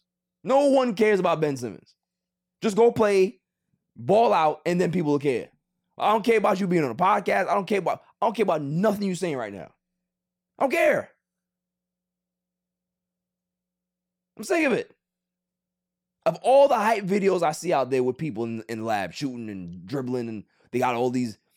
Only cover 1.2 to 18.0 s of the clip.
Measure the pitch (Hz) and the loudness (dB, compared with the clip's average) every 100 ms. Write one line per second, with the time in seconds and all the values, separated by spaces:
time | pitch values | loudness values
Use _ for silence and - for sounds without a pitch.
1.2 | 180 156 151 135 117 90 _ _ _ _ | 2 0 0 -2 -8 -10 _ _ _ _
2.2 | _ _ _ _ 226 196 233 233 208 196 | _ _ _ _ -4 2 2 4 2 4
3.2 | 190 - _ _ _ _ _ - 120 202 | 2 -2 _ _ _ _ _ -12 0 2
4.2 | 233 196 156 - 160 175 175 175 147 143 | 4 2 2 0 -2 0 0 0 0 0
5.2 | 143 117 - _ _ _ _ - 170 220 | 0 -2 -4 _ _ _ _ -4 0 2
6.2 | 233 226 202 190 196 175 139 117 180 208 | 2 2 2 0 0 2 0 0 2 2
7.2 | 190 202 185 202 180 202 180 - - _ | 0 0 0 -2 0 -2 -2 -4 -8 _
8.2 | 208 220 190 160 139 156 214 202 202 175 | -4 0 0 0 -2 0 0 0 -4 -4
9.2 | 180 135 107 98 73 _ _ _ _ _ | -4 -4 -8 -10 -16 _ _ _ _ _
10.2 | _ _ _ - 269 339 311 214 - _ | _ _ _ -4 -2 2 2 2 -2 _
11.2 | _ _ _ _ _ _ _ _ _ _ | _ _ _ _ _ _ _ _ _ _
12.2 | _ _ _ _ _ _ _ _ _ _ | _ _ _ _ _ _ _ _ _ _
13.2 | _ _ _ _ _ _ _ _ _ _ | _ _ _ _ _ _ _ _ _ _
14.2 | _ - 220 349 302 180 - _ _ _ | _ -18 -4 0 2 0 -4 _ _ _
15.2 | _ _ _ _ _ _ _ _ _ _ | _ _ _ _ _ _ _ _ _ _
16.2 | 165 165 196 269 277 240 208 226 196 202 | -4 -2 4 6 6 4 2 0 0 0
17.2 | 190 185 165 165 170 151 127 131 | 2 0 -2 -4 -2 0 0 0